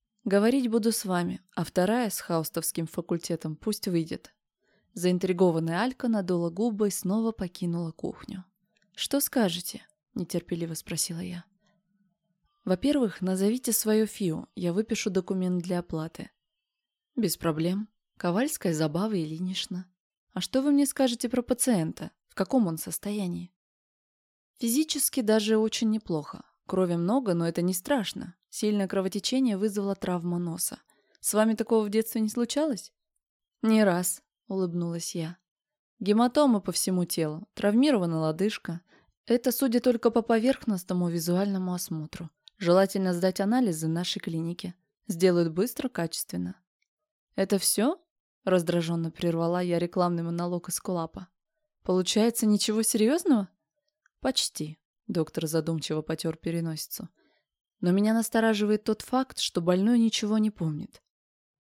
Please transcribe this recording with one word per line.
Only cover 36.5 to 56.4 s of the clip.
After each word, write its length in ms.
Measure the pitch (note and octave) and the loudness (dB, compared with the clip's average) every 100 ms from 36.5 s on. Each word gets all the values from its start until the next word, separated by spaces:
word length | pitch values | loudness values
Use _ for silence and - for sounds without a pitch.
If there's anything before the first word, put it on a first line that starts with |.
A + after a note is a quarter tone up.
| G#3 | 4
по 120 | F3+ | 0
всему 320 | - - F3+ | -4 0 0
телу, 420 | E3+ - D#3 D#3 - | 0 -2 -2 -4 -12
травмирована 680 | - G#3 A3+ D4+ A#3 F3 D#3+ | -2 2 4 4 4 2 0
лодыжка. 600 | D#3 D#3+ G#3 - - E3+ _ _ _ _ - | 0 0 -2 -2 -8 -10 _ _ _ _ -2
Это 260 | A#3+ B3 | 0 0
судя 280 | - C4+ A#3+ | 0 2 2
только 300 | B3+ A#3 A#3 | 2 2 2
по 100 | A#3 | 2
поверхностному 880 | A3+ A3+ B3 C4 A#3 F#3 - F3+ F3 | 2 2 2 0 0 -4 -2 -2 0
визуальному 640 | E3+ E3 F3+ G3+ G3 F#3 | -2 0 0 0 -2 -4
осмотру. 560 | F3+ - D#3+ D3+ - E3 _ - - | -4 -6 -8 -8 -12 -14 _ -20 -4
Желательно 560 | F3 F#3 G3 G3 F#3 | 4 4 4 2 -2
сдать 260 | F3 F#3 F#3 | 0 0 0
анализы 460 | G3 B3 A3+ D#3+ D#3+ | 0 2 2 0 -2
в 40 | |
нашей 300 | E3+ F3 - | -2 -4 -6
клинике. 540 | - E3 E3 F3 E3+ - _ _ - | -6 -4 -4 -6 -10 -12 _ _ -8
Сделают 460 | E3+ F#3 F3 E3+ | 2 4 4 2
быстро, 360 | D#3+ B3 - B3 | 0 -4 -2 -6
качественно». 680 | - E3 - - F3 F3+ - _ _ _ _ _ _ _ | -4 -6 -6 -8 -6 -8 -10 _ _ _ _ _ _ _
«Это 240 | - G3 G3 | -2 0 2
все?» 420 | - - B3 F#4+ _ _ _ _ | 0 2 2 0 _ _ _ _
раздраженно 640 | G3 F3+ E3 E3+ E3 E3+ E3 | 2 2 4 0 0 0 -2
прервала 520 | - F3 E3 E3+ F3+ | -2 -2 0 0 0
я 160 | F3+ E3+ | 0 0
рекламный 440 | F3 F3+ F3 E3+ | 0 0 0 0
монолог 460 | E3+ E3+ F3 F3 F3 | -2 -4 -4 -4 -6
Эскулапа. 600 | - - F3 E3 F#3 F3+ _ _ _ _ _ | -8 -4 -4 -4 -10 -18 _ _ _ _ _
«Получается, 640 | - F#3 F3+ G#3+ A#3 A#3 | 0 2 2 4 2 4
ничего 380 | G#3+ G#3 - G#3+ | 2 2 2 0
серьезного?» 640 | A3 G#3+ A3 E4 F4+ A3+ F#3+ _ _ _ _ _ _ _ | 0 2 2 2 4 2 2 _ _ _ _ _ _ _
«Почти», 580 | C4 - - - D#3 - _ _ - | -4 -2 -4 -6 -10 -12 _ _ -6
доктор 400 | F3 D#3 - D#3 | -2 -2 -2 -2
задумчиво 560 | D#3+ D#3 E3 - D#3 | -2 0 -2 -2 -4
потер 340 | D3+ D#3+ E3 | -4 -4 -4
переносицу. 720 | D#3+ | -6